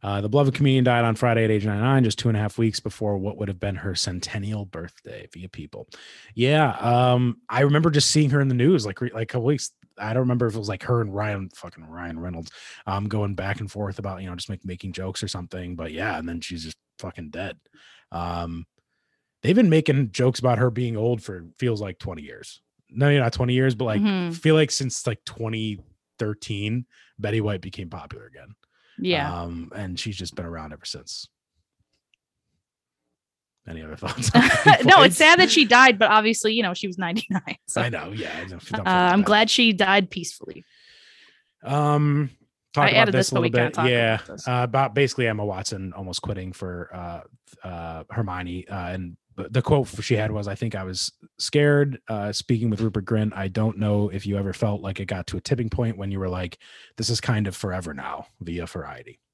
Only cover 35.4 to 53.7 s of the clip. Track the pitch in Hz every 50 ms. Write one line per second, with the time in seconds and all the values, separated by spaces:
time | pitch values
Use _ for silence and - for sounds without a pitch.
35.4 | 370 - - 320 294 202 240 247 262 262 240 196 220 214 240 220 214 220 226 -
36.4 | - 220 220 233 220 185 180 - - 196 180 175 185 170 175 220 - - 190 180
37.4 | - - - _ _ - - - 117 120 113 80 76 87 101 107 110 - - -
38.4 | - 92 92 - - - - 220 196 185 185 180 180 180 180 202 202 180 208 208
39.4 | 226 226 - - 247 226 214 175 202 190 196 202 196 185 - 190 170 - - -
40.4 | - - - - - _ _ _ _ _ _ _ _ _ _ _ _ _ _ _
41.4 | _ _ _ _ - 117 139 147 147 147 147 147 151 147 143 147 147 131 - _
42.4 | _ _ _ _ _ _ _ 147 143 202 - 214 226 208 190 - 190 - 135 127
43.4 | 120 - 113 123 120 117 113 - 160 131 123 120 117 113 110 107 - - - -
44.4 | - 127 123 123 123 120 110 131 139 127 107 139 143 127 - - 123 113 107 104
45.4 | 104 104 98 92 - - 113 98 98 92 87 98 95 92 87 - - - 107 95
46.4 | 92 92 90 - - 92 90 87 87 - - 90 87 87 85 82 - - _ _
47.4 | _ _ - _ - 92 90 85 82 82 82 80 78 _ - 110 107 95 87 90
48.4 | 90 87 90 92 92 - 98 92 87 87 92 92 92 87 85 _ _ _ _ -
49.4 | 95 - 110 127 127 - 151 143 127 104 - - 107 - 120 107 107 110 107 104
50.4 | 101 101 98 - - 113 104 98 92 92 92 90 - - _ _ _ - _ _
51.4 | - - - 147 147 147 147 143 143 143 131 - _ - 110 104 101 104 107 -
52.4 | - - 120 110 113 117 107 98 113 110 95 107 92 - 113 107 107 107 - 98
53.4 | 98 98 92 110 107 110